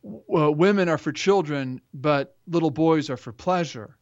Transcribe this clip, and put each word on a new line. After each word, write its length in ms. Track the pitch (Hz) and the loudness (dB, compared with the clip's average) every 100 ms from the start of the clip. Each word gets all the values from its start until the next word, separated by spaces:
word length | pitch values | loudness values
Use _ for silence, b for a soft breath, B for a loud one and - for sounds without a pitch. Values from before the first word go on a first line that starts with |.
w-, 420 | - - - 170 | -16 -16 -2 2
uh, 60 | 151 | 2
women 380 | 151 185 202 175 | 4 2 4 2
are 100 | 156 | 0
for 120 | - | -2
children, 680 | - - 196 151 143 131 127 _ | -4 2 2 2 -4 -6 -10 _
but 420 | 143 139 143 139 _ - | -4 0 0 0 _ -4
little 220 | 170 160 | 0 0
boys 380 | 143 160 160 143 | 2 2 2 0
are 60 | 127 | -8
for 160 | - | -10
pleasure. 640 | 110 - 180 160 123 104 _ | -8 -2 -2 -2 -8 -16 _